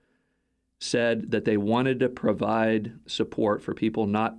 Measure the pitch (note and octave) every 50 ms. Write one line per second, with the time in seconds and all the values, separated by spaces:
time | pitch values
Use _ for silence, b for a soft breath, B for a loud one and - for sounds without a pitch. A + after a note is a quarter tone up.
0 | _ _ _ _ _ _ _ _ _ _ _ _ _ _ _ - - - - A#2+
1 | A#2 A#2 A#2 A2 - - A2+ G#2+ - A2+ G#2+ G#2 G2+ G#2+ A2+ B2 C3 C3+ B2+ A#2
2 | B2+ B2+ B2+ - - A#2+ G2+ - G#2 G#2+ A2+ A2+ A2+ A2+ A2+ G#2+ G#2+ A#2 - -
3 | - - - - - - - - A2+ G2+ G#2 - - - A2+ - A#2 G#2+ A2 A2+
4 | G#2+ G2+ G2+ G#2+ A2+ A2+ A2+